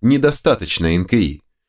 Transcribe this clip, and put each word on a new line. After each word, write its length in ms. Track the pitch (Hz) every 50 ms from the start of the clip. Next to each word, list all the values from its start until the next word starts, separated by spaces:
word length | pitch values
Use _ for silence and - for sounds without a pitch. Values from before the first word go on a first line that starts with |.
недостаточно 920 | 107 123 143 143 143 147 143 - - 165 127 - 87 80 - - 85 82 82
Н 120 | 87 92
К 80 | - 120
И. 280 | 117 90 69 73 73 _ _ _ _ _